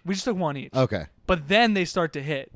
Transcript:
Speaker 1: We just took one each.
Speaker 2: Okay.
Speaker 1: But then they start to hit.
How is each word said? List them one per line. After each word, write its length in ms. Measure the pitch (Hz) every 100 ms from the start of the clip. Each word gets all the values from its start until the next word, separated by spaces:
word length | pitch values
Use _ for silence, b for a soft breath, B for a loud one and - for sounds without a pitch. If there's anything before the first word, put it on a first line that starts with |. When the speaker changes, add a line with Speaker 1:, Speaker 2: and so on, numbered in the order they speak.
Speaker 1:
We 80 | 170
just 120 | 190
took 120 | 247 185
one 200 | 156 139
each. 160 | -
Speaker 2:
Okay. 320 | 131 127 95 73 _
Speaker 1:
But 220 | - 175 143
then 260 | 208 233
they 120 | 196
start 280 | 170 185 165
to 80 | 147
hit. 280 | 143 139 -